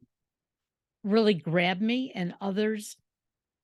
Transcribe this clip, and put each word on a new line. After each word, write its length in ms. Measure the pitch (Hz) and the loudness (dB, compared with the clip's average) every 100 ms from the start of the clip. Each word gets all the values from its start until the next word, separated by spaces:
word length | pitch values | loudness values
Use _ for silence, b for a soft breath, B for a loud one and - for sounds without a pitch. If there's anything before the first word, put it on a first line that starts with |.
| _ _ _ _ _ _ _ _ _ _ | _ _ _ _ _ _ _ _ _ _
really 300 | 202 220 214 | 0 4 4
grabbed 480 | 180 170 175 175 185 | 2 0 0 2 0
me 300 | 220 247 262 | 0 -2 -4
and 220 | 196 175 - | -6 -6 -6
others, 560 | 196 196 214 214 214 - _ _ _ _ _ _ | -6 -2 -2 -4 -10 -18 _ _ _ _ _ _